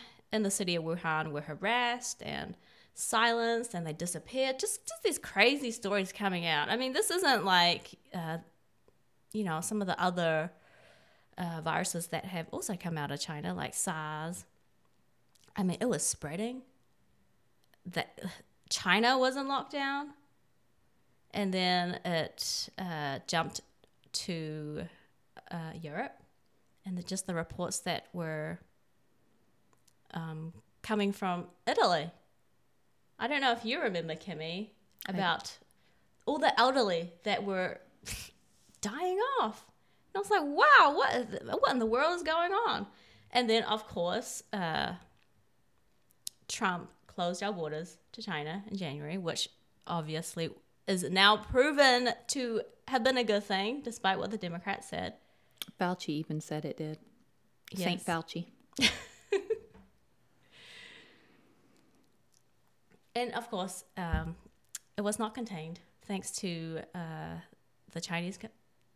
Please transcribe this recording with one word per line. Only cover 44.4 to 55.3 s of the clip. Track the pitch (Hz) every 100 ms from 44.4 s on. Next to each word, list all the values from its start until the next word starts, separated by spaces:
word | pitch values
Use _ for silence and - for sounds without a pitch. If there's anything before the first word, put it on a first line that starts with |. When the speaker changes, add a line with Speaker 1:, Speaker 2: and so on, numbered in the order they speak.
| -
Speaker 1:
uh, | 208 170 151 - 180 - _ _ _ _ _ _ _ _ _ _ _ - - -
Trump | - 208 175 175 - -
closed | - 175 180
our | 202
borders | 190 156 156 175 - _
to | -
China | 220 156 151 185 202
in | 196
January, | 170 143 147 185
which | 170 - - - _ _ -
obviously | 170 156 156 175 - 165 - _ _ -
is | 190
now | 156 185 202 214
proven | - 254 285 294 277 247 247 240 -
to | 277 247 220 - - -
have | 262
been | 240 254
a |
good | 220 208
thing, | 208 196 202 285
despite | 269 226 190 190
what | -
the | 175
Democrats | 175 170 202 - -
said. | 165 - - _